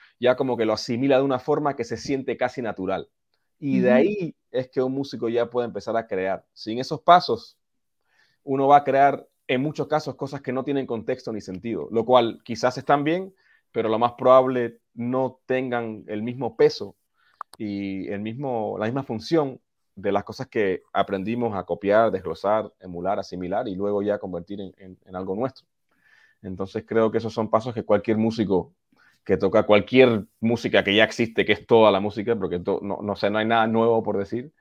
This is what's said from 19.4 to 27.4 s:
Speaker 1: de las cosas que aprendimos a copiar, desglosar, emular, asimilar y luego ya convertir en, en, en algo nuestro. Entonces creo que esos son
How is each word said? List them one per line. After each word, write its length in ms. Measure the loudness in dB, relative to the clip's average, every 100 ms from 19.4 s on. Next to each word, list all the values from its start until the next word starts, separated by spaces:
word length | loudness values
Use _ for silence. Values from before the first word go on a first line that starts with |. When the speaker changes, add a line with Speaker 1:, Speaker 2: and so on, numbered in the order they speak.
| 0 -6 _ _ _
Speaker 1:
de 160 | -8 -2
las 140 | -2
cosas 240 | -2 -12 -6
que 340 | -2 0 0 _
aprendimos 600 | -2 -2 -2 -4 -2 -2
a 100 | -4
copiar, 460 | -6 -4 2 4 4
desglosar, 600 | 0 -6 -4 -2 -2 -2 _
emular, 380 | -16 -8 -4 -4
asimilar 500 | -6 -8 -6 -4 -4
y 60 |
luego 280 | -4 -2 -2
ya 160 | -2 -4
convertir 420 | -6 -10 -10 -12
en, 140 | -14 -16
en, 200 | -20 -20
en 120 | -14 -10
algo 200 | -8 -6
nuestro. 300 | -6 -8 _ _ _ _ _ _ _ _
Entonces 420 | -14 -10 -8 -8 -4
creo 240 | 0 2
que 80 | 0
esos 140 | -4
son 180 | -4